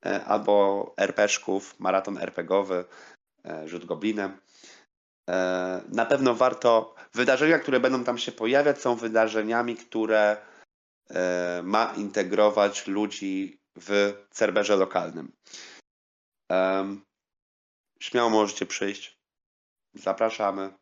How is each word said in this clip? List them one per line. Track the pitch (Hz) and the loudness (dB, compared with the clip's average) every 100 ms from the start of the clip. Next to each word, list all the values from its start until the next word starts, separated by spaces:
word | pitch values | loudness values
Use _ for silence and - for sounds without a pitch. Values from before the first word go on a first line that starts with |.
| 92 | -4
e, | 98 - | -4 0
albo | 104 104 104 98 98 - - | -2 4 4 4 2 -4 -2
R | 95 - | -2 2
P | 104 | 2
szków, | - - 95 - - | 0 -2 -4 -4 -8
maraton | 92 95 101 98 | 0 0 -2 -8
R | 95 | -8
P | - | -8
gowy, | 82 95 95 90 87 - - - _ _ 82 | 0 0 2 -4 -6 -16 -20 -20 _ _ -14
e, | 82 78 | -12 -10
rzut | 87 82 | -12 -8
goblinem. | 82 107 104 98 95 _ _ - - _ _ _ _ - | -4 -2 -2 -4 -8 _ _ -20 -20 _ _ _ _ -4
E, | 92 92 92 92 92 - | -2 0 -2 -4 -6 -6
na | 110 113 | -2 2
pewno | 139 131 117 | 2 2 4
warto, | 127 123 120 113 110 - - | 2 4 4 4 2 -14 -12
wydarzenia, | 113 127 131 151 160 | -2 2 4 4 2
które | - 131 | 2 2
będą | 127 131 | 2 0
tam | 123 120 | -2 -4
się | - | -6
pojawiać, | - 113 135 147 131 | -4 0 2 2 0
są | 127 120 | -2 -2
wydarzeniami, | 117 110 110 110 107 117 120 113 | 0 2 2 0 -2 -2 -2 -6
które, | - 113 110 110 104 107 - - _ _ _ _ _ | -6 -4 2 4 4 2 -6 -20 _ _ _ _ _
e, | 90 90 90 87 87 | -4 -2 -2 -4 -6
ma | 90 104 113 | -2 -2 -2
integrować | - 101 104 92 98 107 104 101 101 - | -4 -6 -4 -2 4 4 4 2 0 -6
ludzi | 101 104 - 98 95 95 - _ - | -2 -2 -4 -6 -6 -6 -12 _ -20
w | - 101 101 101 - | -2 2 2 -2 -16
Cerberze | - 107 101 101 202 | -2 0 2 2 2
lokalnym. | 95 92 87 80 73 _ _ - - - _ _ _ _ _ _ _ | 2 0 -4 -10 -14 _ _ -20 -20 -20 _ _ _ _ _ _ _
Em, | 92 95 95 98 101 _ _ _ _ _ _ _ _ _ _ | 0 2 0 -4 -10 _ _ _ _ _ _ _ _ _ _
śmiało | - 127 120 | -4 0 2
możecie | 110 104 - 92 | 4 2 -2 -8
przyjść. | - 101 101 - _ _ _ _ _ _ _ _ | -4 -6 -6 -16 _ _ _ _ _ _ _ _
Zapraszamy. | 104 - 95 113 - 104 98 95 - | -8 -6 -2 -2 0 -4 -4 -10 -12